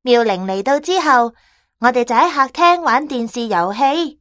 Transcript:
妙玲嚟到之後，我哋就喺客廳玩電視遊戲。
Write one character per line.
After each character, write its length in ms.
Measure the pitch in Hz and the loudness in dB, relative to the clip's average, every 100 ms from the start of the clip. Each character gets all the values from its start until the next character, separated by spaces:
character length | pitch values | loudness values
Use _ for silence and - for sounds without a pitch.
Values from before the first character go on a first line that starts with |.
妙 220 | 254 240 | 2 2
玲 220 | 226 185 190 | 2 -4 -4
嚟 160 | 190 | -6
到 160 | 202 285 | -2 -2
之 220 | 294 370 | 0 -2
後， 340 | 311 254 233 _ _ _ _ _ | 2 2 2 _ _ _ _ _
我 80 | 233 | 0
哋 160 | 247 | 0
就 100 | 247 | 0
喺 160 | 233 339 | 2 2
客 220 | 294 254 | 0 -2
廳 300 | - 349 349 | 2 2 2
玩 260 | 311 233 302 | 2 0 -2
電 260 | 254 226 | -6 -6
視 140 | 240 233 | -8 -4
遊 260 | 185 170 | -2 -2
戲。 460 | 208 269 311 320 - | 0 0 0 -4 -10